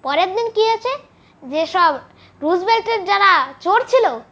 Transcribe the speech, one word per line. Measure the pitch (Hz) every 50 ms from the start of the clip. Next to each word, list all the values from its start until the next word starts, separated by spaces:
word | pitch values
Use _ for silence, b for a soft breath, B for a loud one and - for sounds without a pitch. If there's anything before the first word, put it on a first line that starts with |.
| -
পরের | 254 285 311 370 370 381
দিন | 440 466 453
কি | 453 427 440
হয়েছে, | 453 453 440 - 494 539 587 - b b b b b b b -
যেসব | 247 277 311 330 311 - 370 349 320 285 240 - - b b b b b _
রুজভেল্টের | 285 311 359 359 370 415 453 453 440 453 453 415 359
যারা | 370 403 392 403 392 359 311 262 269 269 -
চোর | - 359 403 466 508
ছিল | - 494 523 440 - - - - _